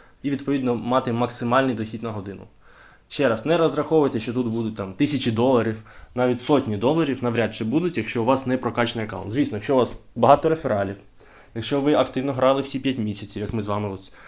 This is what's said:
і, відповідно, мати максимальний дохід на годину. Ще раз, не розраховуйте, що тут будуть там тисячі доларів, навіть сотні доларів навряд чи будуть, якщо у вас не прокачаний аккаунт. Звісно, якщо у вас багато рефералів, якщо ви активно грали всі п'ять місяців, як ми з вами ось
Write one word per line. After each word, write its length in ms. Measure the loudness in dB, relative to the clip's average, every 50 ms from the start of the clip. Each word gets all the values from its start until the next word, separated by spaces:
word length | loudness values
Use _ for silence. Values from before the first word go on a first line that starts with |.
| -20 -20 -20 _ -4
і, 60 | -4
відповідно, 460 | -4 -4 -2 -2 -2 0 0 0 -2
мати 380 | -2 -2 0 0 0 0 0 -2
максимальний 640 | -2 0 0 0 0 2 2 2 2 2 2 -2
дохід 280 | -4 -6 -6 -8 -8 -8
на 80 | -8
годину. 300 | -8 -8 -10 -10 -12 -14 -16 -20 _ _ _ -20 -20 -20 -20 -20 -20 _ _
Ще 220 | _ -2 0 2 2
раз, 160 | 2 2 2
не 120 | 2 2
розраховуйте, 600 | 2 4 4 2 2 2 2 4 4 4 2 0 -2
що 140 | -4 -2 -2
тут 140 | -2 -2
будуть 280 | -2 -2 -2 -4 -4 -4
там 180 | -6 -8 -8 -2
тисячі 380 | 0 2 2 2 2 0 0
доларів, 520 | 0 2 4 4 4 4 2 0 -4 -6 -12 -18 -20 -20 -20 -8 -2
навіть 260 | 0 0 2 2 0
сотні 360 | 2 2 2 2 2 0 -2
доларів 460 | 0 0 2 2 2 0 0 -2 -2 -2
навряд 320 | -2 0 0 0 0 -2
чи 100 | -4 -4
будуть, 320 | 0 0 0 0 0 -2
якщо 240 | -4 -6 -4 -2 0
у 40 | 2
вас 200 | 2 2 2 2
не 120 | 0 -2
прокачаний 500 | -2 -2 -4 0 0 0 0 0 -4 -4
аккаунт. 240 | -6 -6 -8 -6 -4
Звісно, 260 | -2 -2 -2 -2 -2
якщо 160 | -4 -2 0 2
у 40 |
вас 200 | 2 2 2 -2 -8 -12 -12 -2
багато 340 | 4 6 6 6 6 6 0
рефералів, 460 | 0 0 -2 -2 -2 -2 -2 -4 -6 -10 -16 -20 -20 -20 -20 -20 -20 -20 -20 -12 -10
якщо 260 | -8 -4 -2 -2 0
ви 120 | 2 4 4
активно 400 | 4 2 0 -2 -4 -4 -4 0
грали 280 | 2 4 4 4 2
всі 180 | 0 -2 -4 -2
п'ять 180 | -2 -2 -2
місяців, 440 | -2 -4 -4 -4 -6 -6 -8 -8 -6
як 120 | -6 -4 -4
ми 80 | -4
з 60 | -4
вами 220 | -2 -4 -4 -4 -6
ось 220 | -6 -8 -10 -14 -14 -16 -20